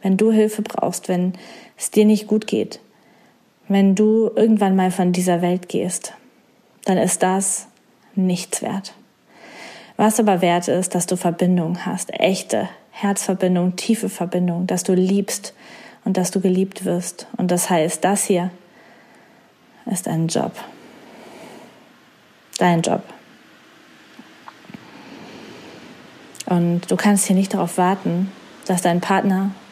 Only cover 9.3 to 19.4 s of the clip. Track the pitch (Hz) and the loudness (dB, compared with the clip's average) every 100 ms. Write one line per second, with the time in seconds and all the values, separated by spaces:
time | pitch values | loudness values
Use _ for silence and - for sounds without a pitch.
9.3 | - - - - - - - 214 214 214 | -20 -20 -20 -20 -20 -18 0 2 4 2
10.3 | 185 175 175 175 175 185 180 175 180 175 | 4 4 2 2 0 0 -2 -2 -2 -2
11.3 | 170 180 180 160 180 - 190 - - 170 | 0 2 2 0 -4 -6 -6 -8 -2 0
12.3 | 190 - 107 185 - _ - 202 196 - | 0 -2 -4 -4 -10 _ -4 -2 -2 -2
13.3 | 185 185 180 180 180 - 220 190 - 175 | 0 2 2 0 -2 -2 -2 -2 -6 -4
14.3 | 180 180 170 180 180 - 185 185 202 202 | -2 -2 -2 -2 -2 0 2 2 0 -2
15.3 | - - - - - - - - 185 180 | -8 -10 -20 -20 -20 -20 -10 -2 0 0
16.3 | 196 185 185 190 - 185 175 180 - - | 0 2 2 0 -4 -4 -4 -4 -12 -16
17.3 | - 180 175 - 180 160 - 185 202 - | -4 0 0 2 2 2 0 0 0 0
18.3 | 185 180 - - - - - - - _ | 0 0 -8 -20 -20 -20 -20 -20 -20 _
19.3 | - | -20